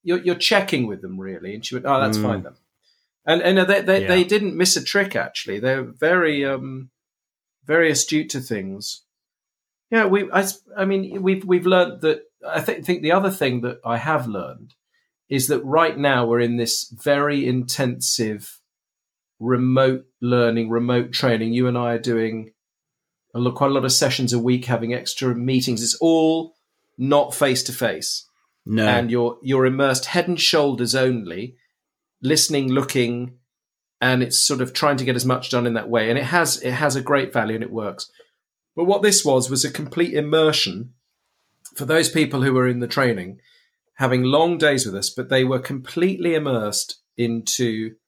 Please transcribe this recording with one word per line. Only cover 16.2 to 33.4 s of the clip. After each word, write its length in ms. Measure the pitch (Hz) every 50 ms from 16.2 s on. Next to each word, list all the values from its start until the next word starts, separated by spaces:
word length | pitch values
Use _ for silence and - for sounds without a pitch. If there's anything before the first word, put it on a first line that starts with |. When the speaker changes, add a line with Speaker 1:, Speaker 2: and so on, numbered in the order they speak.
| 120
Speaker 1:
we're 140 | 113 117 120
in 160 | 120 117 117
this 320 | 120 117 117 - - - -
very 580 | 117 107 - 147 143 143 143 147 147 139 135
intensive 1120 | 123 127 127 127 127 - - 139 123 120 123 - - - - 113 107 107 101 - - - - _ _ _ _ _ _ _ _ _ _ _ _ _ _ _ _
remote 680 | 110 120 127 123 127 127 127 131 135 131 131 131 - _ _ _
learning, 500 | 120 123 123 123 120 117 113 117 113 110
remote 420 | 113 117 120 123 123 120 123 123
training. 400 | - - - 127 117 110 113 113
You 140 | 117 123 123
and 100 | 127 120 123
I 140 | 120 120 117
are 40 | 117
doing 540 | 120 127 117 113 113 113 110 110 110 110 _ _ _ _ _ _ _ _ _ _ _ _ _ _ _ _ -
a 40 | 123
lo-, 140 | 123 123
quite 180 | 123 - 139 139
a 40 | 135
lot 100 | 135 131
of 80 | 131
sessions 400 | 123 - 143 135 131 - 131 120
a 60 | 123 120
week, 260 | 117 123 127 123 123
having 300 | 123 123 113 117 113 123
extra 400 | 123 123 - - - 135 127 120
meetings. 480 | 120 120 127 131 127 127 135 120 110
It's 120 | 117 113 -
all 580 | - 160 165 165 160 160 160 160 165 160 160 _ _ _ _ _ _ _ _ _ -
not 360 | 131 139 147 147 143 - -
face-to-face. 920 | - 147 135 127 123 - - 123 - 127 110 82 80 - - - - - _ _ _ _ _ _ _ _
Speaker 2:
No. 200 | 107 107 110 107
Speaker 1:
And 240 | 117 120 120 120 117
you're, 280 | 117 120 120 120 120 -
you're 240 | - 127 135 131 131
immersed 400 | 127 131 135 139 135 127 127 -
head 220 | - - 175 175 185
and 120 | 175 160
shoulders 540 | - - - 156 147 143 127 110 123 113 127
only, 640 | 131 131 131 127 117 101 87 82 92 113 127 - _ _ _ _ _ _ _ _ _ _ _ _ _
listening, 460 | 123 131 156 151 - - 156 143 135 131
looking, 720 | 131 139 131 127 - 135 120 117 120 120 123 127 - _